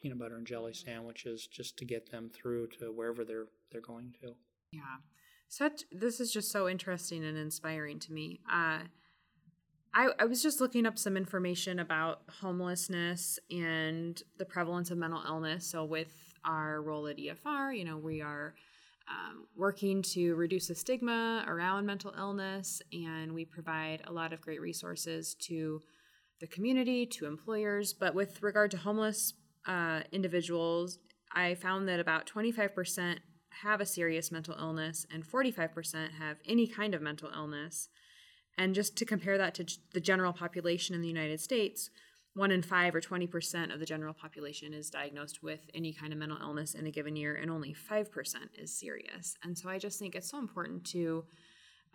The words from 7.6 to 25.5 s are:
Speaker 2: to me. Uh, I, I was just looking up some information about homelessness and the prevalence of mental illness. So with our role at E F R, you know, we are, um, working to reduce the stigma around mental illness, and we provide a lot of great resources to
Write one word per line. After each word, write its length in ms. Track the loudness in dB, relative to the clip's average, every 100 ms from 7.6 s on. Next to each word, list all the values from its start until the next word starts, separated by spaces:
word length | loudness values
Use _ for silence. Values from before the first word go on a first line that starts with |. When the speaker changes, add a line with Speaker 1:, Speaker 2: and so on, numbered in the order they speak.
| -4 -4 -6 -8
Speaker 2:
to 120 | -8
me. 280 | -8 -8 -8 2
Uh, 280 | 4 4 2 -4 -16 _ _ _ _ -20 _ _ _ _
I, 160 | 6 6 6
I 60 | 4
was 160 | 6
just 180 | 4 4
looking 280 | 4 6 4
up 100 | 2
some 180 | 0 2
information 640 | 0 0 0 0 0 -2
about 460 | 0 2 2 -2 -10 -6
homelessness 960 | -2 0 0 -2 0 0 0 0 -2 -4 -4
and 680 | -2 0 2 2 0 -4 -6 -12 -8
the 60 | -4
prevalence 440 | 0 0 0 0
of 80 | 0
mental 240 | 0 -2
illness. 460 | -2 -2 0 -2 -2
So 160 | -4 -2
with 300 | -2 -2 -10 -20 -6
our 380 | -2 0 0 -2
role 240 | -2 -2 -4
at 140 | -4
E 100 | -6
F 160 | -6 -4
R, 260 | -2 -2
you 140 | -2 -4
know, 120 | -4
we 240 | -4 -4
are, 340 | -4 -6 -8 -10 -20 -20 -20 _ -10
um, 380 | -8 -8 -12 -14 2
working 460 | 2 4 2 4
to 320 | 2 4 4
reduce 360 | 6 4 2 0
the 60 | -2
stigma 720 | 0 2 2 2 2 2 0
around 380 | 0 2 2 2
mental 260 | -2 -6 -4
illness, 640 | -2 -2 -2 -4 -4 -6 -6
and 440 | -6 -4 -4 -4 -4
we 100 | -6
provide 560 | -8 -4 -2 -2 -4 -6
a 60 |
lot 220 | -4 -4
of 80 | -4
great 200 | -6 -4
resources 760 | -4 -4 -6 -6 -4 -4 -6 -8
to 420 | -4